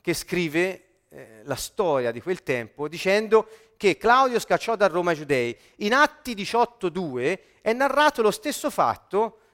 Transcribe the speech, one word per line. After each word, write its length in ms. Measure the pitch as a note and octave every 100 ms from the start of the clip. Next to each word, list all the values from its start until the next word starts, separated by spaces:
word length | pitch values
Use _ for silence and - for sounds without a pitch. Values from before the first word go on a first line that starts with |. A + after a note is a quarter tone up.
che 140 | -
scrive, 680 | D#3+ - F3+ E3+ D3+ F#3 F#3 _ _ _
eh, 320 | - A#2+ A2
la 140 | A2+ B2+
storia 560 | - - F#3 C#3 A#2+
di 80 | A#2
quel 240 | C3+ F#3
tempo, 420 | - B2+ A2+ - D3
dicendo 640 | D#3+ F#3 G3+ A3 A3 G#3+ - _ _
che 200 | G#3 E3+
Claudio 420 | G#3 B3 C4 A#3
scacciò 380 | - F3 - A3
da 100 | G3
Roma 260 | E3 F3
i 40 | D#3+
giudei. 400 | D3+ C3+ A#2+ A#2 _ -
In 160 | G3+
Atti 420 | B3+ D4 - -
diciotto 540 | G#3+ F#3+ A3+ A#3 - F#3
due 520 | E3 E3+ B2 C3 F#3 _ _
è 120 | -
narrato 500 | A#3 C#4 C4+ D4+ C#4+
lo 80 | G#3+
stesso 400 | G3+ D4+ - D4
fatto, 680 | - C3+ G#2+ _ F#3+ A3 - _